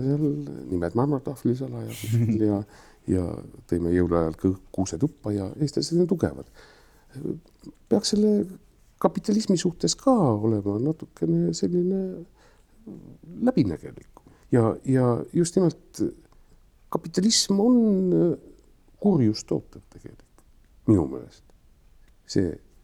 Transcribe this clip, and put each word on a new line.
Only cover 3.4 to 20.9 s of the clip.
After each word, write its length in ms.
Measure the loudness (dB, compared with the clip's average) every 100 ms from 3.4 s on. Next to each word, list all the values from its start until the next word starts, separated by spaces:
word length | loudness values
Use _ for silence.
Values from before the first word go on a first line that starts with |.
| -12 -16 -4
tõime 220 | -2 2
jõuluajal 420 | 2 2 2 0 0
kõ-, 180 | -2 -2 -6
kuusetuppa 600 | -6 -4 -2 -4 -4 -6
ja 140 | -4 -6 -4
eestlased 400 | -4 -2 -2 0
on 120 | 0
tugevad. 400 | 0 -2 -4 -16 -20 -20 -20 _ _ _ -10 -8 -8 -12 _ -20 -12 -2
Peaks 240 | 0 0
selle 180 | 0 2 0 -2 -10 _ _ _ -2
kapitalismi 560 | -2 -2 -2 -2 0 0
suhtes 380 | 0 -2 -4 -2
ka 160 | 2
olema 600 | 2 2 2 0 0 -2 -2
natukene 680 | -2 -4 -8 -6 -2 0 0 -2
selline 460 | -2 0 0 -2 -6 -10 -16 _ _ _ _ _ -20 -20 -20 -20 -18 -2
läbinägelik. 800 | 0 2 0 -2 -10 -18 -20 -20 -20 _ 0
Ja, 240 | 2 2 0
ja 340 | 0 2 4 2 0
just 240 | 0 0 2
nimelt 440 | 2 0 -10 -4 -4 -6 -20 -20 _ -20 _ _ -8
kapitalism 720 | -8 -4 0 2 2 2 2
on 220 | 6 6 4 4 2 2 2 0 -8 -20 _ _ _ -2
kurjust 480 | 2 4 4 0 -4
tootev 380 | -6 -6 -20 -20
tegelikult, 540 | -20 -20 -20 _ _ _ -20 _ _
minu 160 | 2